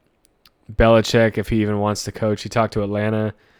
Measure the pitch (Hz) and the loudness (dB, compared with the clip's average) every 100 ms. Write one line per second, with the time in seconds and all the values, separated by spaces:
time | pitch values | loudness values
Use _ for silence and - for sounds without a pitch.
0 | _ _ _ _ _ _ - 110 117 113 | _ _ _ _ _ _ -8 2 6 6
1 | 107 120 113 104 101 113 104 104 104 104 | 4 2 2 0 -2 0 0 0 -2 -4
2 | - - 110 104 104 117 110 110 101 104 | -8 -6 -4 -4 -4 -2 -2 -2 -4 -2
3 | 107 107 107 - _ _ | -2 -2 -4 -8 _ _